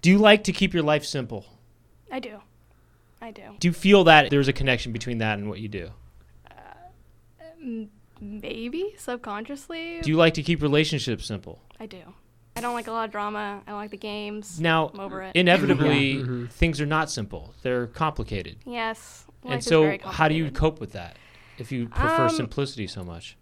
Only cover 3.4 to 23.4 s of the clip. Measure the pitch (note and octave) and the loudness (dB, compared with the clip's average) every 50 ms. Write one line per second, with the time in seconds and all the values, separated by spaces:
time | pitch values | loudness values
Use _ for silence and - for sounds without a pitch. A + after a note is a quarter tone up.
3.4 | - - - - - F3 E3 - - F#3+ G3+ G3+ F3+ E3 D#3 D3+ C#3+ - C#3+ C#3+ | -20 -20 -10 -2 -2 -2 -2 2 6 8 8 8 10 10 10 10 10 6 4 2
4.4 | C#3 C3 C3+ - C3+ C3 B2+ A#2 - B2 A2 G#2+ - B2+ A#2+ A2+ A2 G#2+ G#2+ G2+ | 4 2 0 0 2 0 0 0 -2 -6 -8 -8 -6 -6 -4 -2 -2 -2 -2 -2
5.4 | G2+ G#2 G2+ F#2+ A2 G#2 G#2 F#2+ E2 D#2 - - - - _ - - - _ - | -4 -8 -8 -8 -10 -10 -10 -10 -10 -12 -16 -20 -20 -20 _ -20 -20 -20 _ -20
6.4 | - - - - - - - - F4 F4+ - _ - _ - - _ _ _ _ | -20 -20 -20 -20 -20 -20 -20 -20 -20 -20 -20 _ -20 _ -20 -20 _ _ _ _
7.4 | D#4+ D#4+ D#4+ E4 D#4+ B3+ A#3 A3+ A3 G#3 _ _ _ _ _ - G#3 G3+ G#3 G#3+ | -20 -20 -20 -16 -12 -10 -10 -10 -10 -12 _ _ _ _ _ -20 -16 -14 -14 -14
8.4 | - - - A3+ A3+ A#3+ C4 E4 F#4+ G#4 G#4+ - - - B3 A#3+ B3 A3+ G3+ G#3 | -12 -12 -10 -10 -10 -8 -6 -6 -6 -8 -8 -12 -10 -10 -10 -8 -8 -10 -10 -10
9.4 | A3+ A3+ C#4+ C#4 - - E4+ E4 E4 E4 E4+ E4 E4 - D#3 D#3+ E3 E3 D#3+ D#3 | -10 -10 -12 -14 -12 -12 -12 -10 -10 -10 -10 -6 -4 -2 2 4 4 4 2 0
10.4 | C#3+ - F3 D3+ D3 C3+ C#3 D3+ D#3 D3+ - C#3 A2 C3 A2+ - - - A2 F#2+ | -2 -2 -2 0 0 2 2 2 2 2 -2 -4 -4 -4 -6 -6 -6 -10 -10 -10
11.4 | - F2 E2 - _ - - - A3+ G#3 G3 F#3 D#3+ E3 F3+ - _ _ _ _ | -10 -14 -20 -20 _ -20 -20 -20 -20 -20 -18 -20 -20 -20 -20 -20 _ _ _ _
12.4 | _ _ _ A#3 A#3 A#3+ A#3+ A#3 A#3 A#3 A3 A3+ A3+ G#3+ G3+ G#3 G#3 G#3 G#3+ G#3 | _ _ _ -8 -6 -6 -6 -6 -8 -6 -6 -6 -6 -6 -6 -6 -6 -6 -6 -6
13.4 | G#3 G3+ G3+ G3+ - - G#3 G#3 G#3 G#3 G#3 G3 - G#3+ G#3 G#3 G#3 G#3 G#3 G#3+ | -8 -8 -10 -12 -14 -12 -12 -12 -12 -12 -14 -12 -10 -10 -10 -8 -8 -10 -10 -12
14.4 | G#3 G#3 F3 E3 D#3+ E3 E3 D#3+ D#3 - - - G3 G3 F#3+ F#3+ F#3+ F#3+ - F3+ | -12 -14 -8 -2 2 4 4 4 2 0 -6 -12 -12 -12 -10 -12 -12 -2 0 4
15.4 | F3+ F3 F3 F#3 - - - C3 D3+ D3 D3 C#3+ C#3 C3+ C3+ C3+ C3 B2 B2 A#2+ | 6 6 6 6 6 4 2 4 4 4 4 4 2 2 0 -2 -4 -6 -6 -6
16.4 | A#2+ A#2+ - - E3+ E3 D#3 C3+ D3+ D3 D#3 D#3 D#3 D3+ - - G#2 G2 - E2 | -8 -10 -2 0 0 0 0 -2 -2 -2 0 -2 -2 -2 -6 -8 -8 -8 -10 -14
17.4 | D#2 - - - - B2+ B2+ B2 A#2+ A2+ A#2 - D#3+ D#3 D3+ - A2+ - A2 G2 | -14 -14 -20 -8 -6 -4 -2 -2 -4 -6 -4 -2 -2 -2 -2 -4 -6 -6 -6 -8
18.4 | E2+ - - - - B3+ A#3+ A#3+ A3+ A3 A3 - - - - - - - - _ | -8 -8 -14 -18 -16 -12 -10 -8 -6 -6 -8 -10 -14 -20 -20 -20 -20 -20 -20 _
19.4 | - B3+ - - - - E3 D#3+ D#3 D3+ D3 - - F#3+ - - D#3+ D#3 D#3 D#3+ | -8 -6 -6 -4 0 2 4 6 6 4 2 -2 -8 -10 -2 0 2 2 2 0
20.4 | D#3+ C#3+ C3 - D3+ D#3+ D#3 - A2 F#2+ - G2 F2 - - - - - - - | -2 -4 -2 0 0 0 0 -2 -14 -12 -12 -12 -14 -14 -16 -20 -20 -20 -20 -20
21.4 | - - - - B2 - C3+ B2 A#2 A#2 - - C4+ D4+ E4 E4 E4 E4 E4 - | -20 -20 -16 -16 -12 -8 -6 -8 -8 -6 -2 0 0 2 2 2 2 2 0 -2
22.4 | - - - - C#3 C#3 - - G#2 F2+ - G2+ F2+ F2 E2+ E2+ - - - _ | -6 -6 -4 -6 -6 -6 -6 -8 -8 -8 -8 -12 -12 -12 -14 -14 -16 -18 -20 _